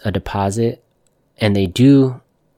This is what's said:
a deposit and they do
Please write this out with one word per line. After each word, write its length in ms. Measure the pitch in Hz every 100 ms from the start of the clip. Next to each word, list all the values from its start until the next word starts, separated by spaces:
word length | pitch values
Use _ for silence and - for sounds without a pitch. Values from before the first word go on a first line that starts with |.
a 80 | 107
deposit 680 | 95 - 104 98 107 117 120 _ _ _ _ _ -
and 180 | 107
they 120 | 101 92
do 560 | 101 131 139 131 123 _ _ _